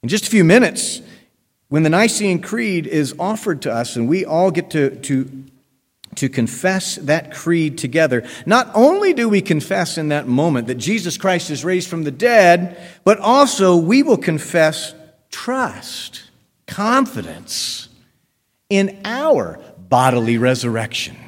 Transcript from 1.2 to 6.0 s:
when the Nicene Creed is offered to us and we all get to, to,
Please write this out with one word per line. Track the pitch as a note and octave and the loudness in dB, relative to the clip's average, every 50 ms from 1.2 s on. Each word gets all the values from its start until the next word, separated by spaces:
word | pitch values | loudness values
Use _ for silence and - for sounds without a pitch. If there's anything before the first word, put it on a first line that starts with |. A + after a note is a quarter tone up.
| _ _ _ _ _ _ _ _ _ _ | _ _ _ _ _ _ _ _ _ _
when | C#3 D3+ D#3+ | 0 2 2
the | D#3 | 4
Nicene | D#3+ F3+ A3 A#3 - - G#3 G3 F3+ F3 | 4 4 2 2 0 0 -2 0 -2 -2
Creed | F3+ - G#3 A#3 A#3 G#3+ F#3 E3+ D#3 | -4 -6 -6 -4 -4 -2 -2 -4 -4
is | - - D#3 D3 B2+ - - | -2 -2 -2 -2 -2 -4 -6
offered | E3+ F#3+ A3 G#3+ - A3 E3+ C3+ - | -6 -4 -4 -4 -4 -4 -6 -4 -4
to | D3 A2+ | -4 -4
us | A#2 A#2+ A#2 - | -4 -4 -4 -4
and | B2 A#2 A#2+ | -4 -2 0
we | D#3 F#3+ F3+ | 0 -2 -2
all | - D3+ D#3+ F#3 F#3+ - | -2 0 2 2 2 0
get | E3 - - | -2 -6 -4
to, | - D#3 C#3+ C3+ C3+ | -2 0 0 0 -2
to, | B2+ - - C#3+ C3 C3 C3 - - - - _ _ _ _ _ _ _ _ _ _ | -6 -6 -4 -2 -2 -2 -4 -10 -18 -18 -20 _ _ _ _ _ _ _ _ _ _